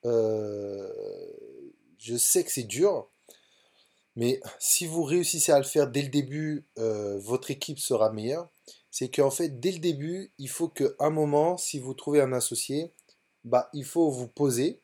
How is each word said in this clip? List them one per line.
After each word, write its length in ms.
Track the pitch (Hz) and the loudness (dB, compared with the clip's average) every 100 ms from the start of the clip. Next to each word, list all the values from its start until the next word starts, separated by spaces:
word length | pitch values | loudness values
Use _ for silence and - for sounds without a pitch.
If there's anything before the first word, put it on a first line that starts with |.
| 120 | 2
Euh, 840 | 117 110 107 104 104 101 101 95 101 98 - - - - 67 67 _ _ _ | 2 2 0 -4 -6 -8 -8 -10 -10 -10 -10 -14 -16 -20 -20 -20 _ _ _
je 180 | 110 117 | -8 -2
sais 300 | - 359 339 | 2 2 2
que 60 | |
c'est 120 | - | -4
dur, 460 | 113 113 190 160 98 _ _ - _ _ _ _ _ _ _ - | -6 2 2 2 -6 _ _ -20 _ _ _ _ _ _ _ -2
mais 240 | 117 127 - - | 0 0 -4 -6
si 280 | - - 170 | 0 0 0
vous 180 | 165 | -2
réussissez 480 | 147 175 170 160 - | 2 2 2 0 6
à 60 | 143 | 4
le 80 | 139 | 4
faire 220 | 156 139 | 2 2
dès 140 | 127 | 2
le 80 | 143 | 0
début, 560 | 147 131 147 156 151 - - | 0 0 -4 -4 -4 -8 -4
euh, 420 | 113 107 104 101 | -2 0 -2 -4
votre 320 | 98 127 - | -2 -4 -2
équipe 280 | 135 - 143 | -8 -6 -6
sera 300 | - 120 107 | -2 4 2
meilleure. 360 | 110 110 151 170 _ - - _ | 2 -4 -4 -6 _ -20 -20 _
C'est 200 | - 127 | -6 -4
qu'en 220 | 127 139 | 2 2
fait, 280 | 135 170 131 | 4 -4 -2
dès 120 | 151 | -2
le 80 | 180 | 0
début, 520 | 170 143 151 185 190 _ | -2 -2 -4 -6 -10 _
il 120 | 135 | -10
faut 200 | - 170 | -4 -6
qu'à 160 | - 131 - | 0 -2 2
un 100 | 147 | 0
moment, 480 | 156 151 147 160 180 | 2 2 4 4 2
si 200 | - 147 | -4 -6
vous 160 | 127 | -8
trouvez 280 | 135 - 147 | -8 2 4
un 120 | 131 | 4
associé, 600 | 127 - 117 - 135 165 _ _ _ _ _ | 2 -2 -4 -4 -4 -4 _ _ _ _ _
bah, 260 | 120 123 120 | 0 2 2
il 120 | 147 131 | -8 -4
faut 240 | 170 160 | 2 2
vous 180 | 127 123 | 2 -8
poser 520 | - 143 120 143 240 | 0 2 2 0 -2